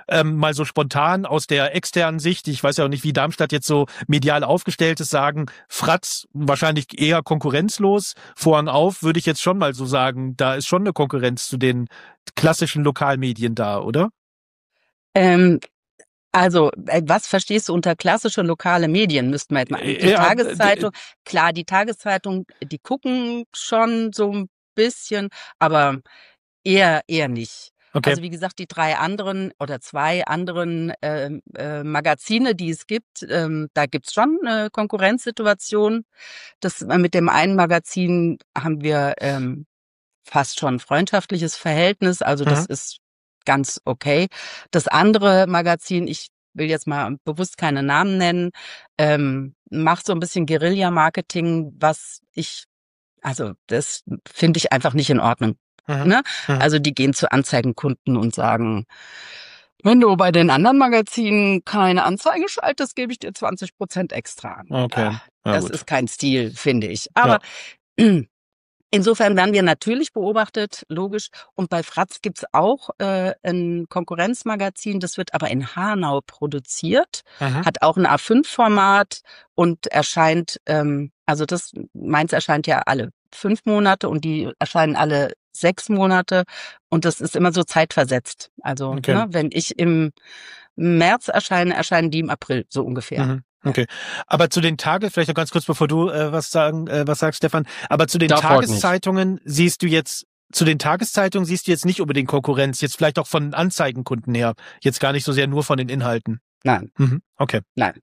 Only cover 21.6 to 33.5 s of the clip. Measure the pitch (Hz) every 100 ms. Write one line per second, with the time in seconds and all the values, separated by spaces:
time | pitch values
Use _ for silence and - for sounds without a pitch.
21.6 | 160 190 214 220 208 190 196 185 180 _
22.6 | 143 151 - 269 262 254 240 240 233 -
23.6 | - 226 226 226 226 202 202 202 185 _
24.6 | _ - 226 - - 208 202 - - _
25.6 | 160 156 143 135 - _ _ _ _ _
26.6 | 196 190 180 156 - 165 143 120 113 -
27.6 | - _ _ 151 139 151 175 165 185 -
28.6 | 180 - 156 156 160 208 190 190 190 -
29.6 | 143 135 - 147 151 180 - 156 180 170
30.6 | 175 165 165 - 151 151 139 151 - -
31.6 | 147 147 147 151 156 151 - 220 254 185
32.6 | 165 160 - 220 - - - 165 165